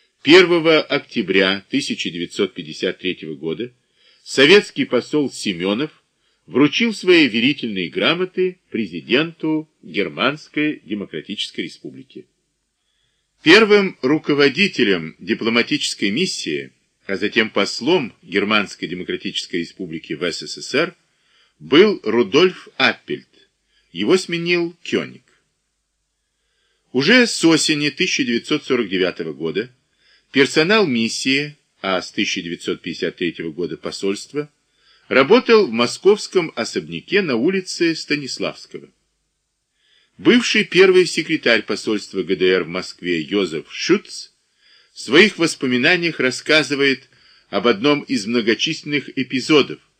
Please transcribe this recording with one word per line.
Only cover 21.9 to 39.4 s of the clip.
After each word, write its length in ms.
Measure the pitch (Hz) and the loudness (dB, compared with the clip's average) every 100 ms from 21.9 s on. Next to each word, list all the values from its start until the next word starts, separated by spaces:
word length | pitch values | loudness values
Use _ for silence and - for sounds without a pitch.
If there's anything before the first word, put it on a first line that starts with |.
| 185 | 2
Рудольф 640 | 107 117 101 139 185 180 - - | -2 0 2 4 2 0 -10 -2
Аппельт. 500 | 127 - - 71 - _ _ _ _ _ _ | 0 0 -8 -10 -12 _ _ _ _ _ _
Его 240 | - 113 185 | -4 0 0
сменил 580 | - 170 170 175 170 170 | 0 -6 -2 -2 -2 -8
Кёник. 400 | - 92 69 - _ _ _ _ _ _ _ _ _ _ _ _ _ _ _ _ _ | -6 -4 -4 -14 _ _ _ _ _ _ _ _ _ _ _ _ _ _ _ _ _
Уже 340 | 131 147 254 233 | 0 4 4 4
с 180 | - | 2
осени 460 | 165 151 - 151 147 | 2 4 2 -2 -2
тысяча 340 | - 180 - | -2 -2 -2
девятьсот 400 | 123 117 - 151 | -2 -2 -2 -4
сорок 240 | - 123 101 | -2 -2 -2
девятого 440 | 92 90 - 80 | -2 -2 -4 -8
года 380 | 69 80 80 123 _ _ _ _ _ _ | -6 -6 -6 -8 _ _ _ _ _ _
персонал 540 | 131 131 160 165 220 180 | 0 2 2 2 2 2
миссии, 720 | 120 113 - 131 139 147 147 _ _ | 0 -2 -4 -2 -2 -4 -12 _ _
а 200 | 98 92 | -4 -4
с 80 | - | -4
тысяча 320 | - 101 98 | -4 -4 -4
девятьсот 380 | 85 85 - 82 | -8 -8 -6 -6
пятьдесят 360 | 90 78 85 - | -8 -6 -6 -4
третьего 360 | 87 78 82 | -6 -6 -10
года 240 | 76 82 76 | -8 -8 -8
посольства, 760 | 82 - 98 101 - 143 151 _ _ _ _ _ - | -12 -6 -6 -6 -8 -10 -10 _ _ _ _ _ 0
работал 580 | 104 139 240 240 226 160 | 2 6 4 6 4 4
в 40 | |
московском 800 | 113 120 - 185 208 - 185 156 - | 0 -2 2 2 2 0 -2 -2 -4
особняке 640 | 110 101 78 82 - 196 | -6 -6 -8 -10 -4 -2
на 160 | 175 113 | 0 -2
улице 580 | 156 196 185 - 170 | 0 -2 -4 -2 -2
Станиславского. 960 | 156 - 147 131 - 85 - - 78 71 _ _ _ _ _ | -2 -6 -6 -6 -8 -8 -8 -16 -20 -20 _ _ _ _ _